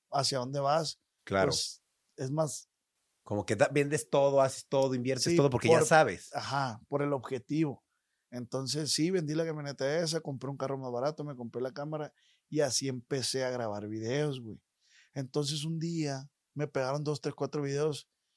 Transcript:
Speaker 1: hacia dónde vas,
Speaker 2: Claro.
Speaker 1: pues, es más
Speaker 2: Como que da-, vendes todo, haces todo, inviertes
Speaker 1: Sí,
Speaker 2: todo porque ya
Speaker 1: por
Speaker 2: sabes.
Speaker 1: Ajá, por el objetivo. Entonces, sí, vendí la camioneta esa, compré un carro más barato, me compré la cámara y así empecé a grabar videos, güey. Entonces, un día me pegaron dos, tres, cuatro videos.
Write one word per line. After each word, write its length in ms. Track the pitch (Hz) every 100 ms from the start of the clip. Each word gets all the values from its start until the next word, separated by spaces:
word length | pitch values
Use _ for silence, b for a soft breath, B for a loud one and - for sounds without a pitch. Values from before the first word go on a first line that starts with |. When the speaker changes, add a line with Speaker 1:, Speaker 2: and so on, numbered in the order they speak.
| _
Speaker 1:
hacia 260 | 139 135 139
dónde 220 | 123 143
vas, 420 | 139 156 147 - _ _
Speaker 2:
Claro. 260 | - 98 95
Speaker 1:
pues, 320 | 80 - - _ _ _ -
es 120 | 131
más 400 | 151 156 - - _ _ _ _ _
Speaker 2:
Como 240 | - 104 98
que 80 | 104
da-, 160 | 139
vendes 380 | 139 143 147 -
todo, 300 | 147 139 139
haces 260 | 131 - -
todo, 260 | 139 135
inviertes 380 | 131 123 131 170
Speaker 1:
Sí, 60 | 170
Speaker 2:
todo 120 | 139
porque 220 | 123 -
ya 100 | 165
Speaker 1:
por 0 |
Speaker 2:
sabes. 480 | 156 160 135 90 - 143
Speaker 1:
Ajá, 440 | 107 139 135 107 -
por 140 | 143
el 120 | 143
objetivo. 680 | 139 117 131 - 151 156 123 _ _ _ _ _
Entonces, 600 | 123 120 131 131 147 147
sí, 180 | - 160
vendí 240 | 190 151
la 100 | 156
camioneta 540 | 165 151 143 127 135 156
esa, 240 | 165 160
compré 300 | 156 135 131
un 60 | 139
carro 200 | 135 135
más 140 | 131
barato, 320 | 120 139 156
me 120 | 147 127
compré 280 | 120 120
la 100 | 131
cámara 400 | 117 147 156 147 - _ _ _
y 120 | 147
así 300 | 143 - 139
empecé 540 | 127 - 139 117 131
a 60 | 127
grabar 380 | 123 113 104 104
videos, 520 | 110 110 139 151 131
güey. 220 | 117 95 _ _ b b b 143
Entonces, 500 | 131 151 147 151 156
un 140 | 165
día 500 | 165 170 147 135 139 _ _
me 140 | 143 143
pegaron 360 | 139 131 143
dos, 180 | 151 147
tres, 120 | 151
cuatro 300 | 135 135 151
videos. 440 | 139 139 156 139 - _ _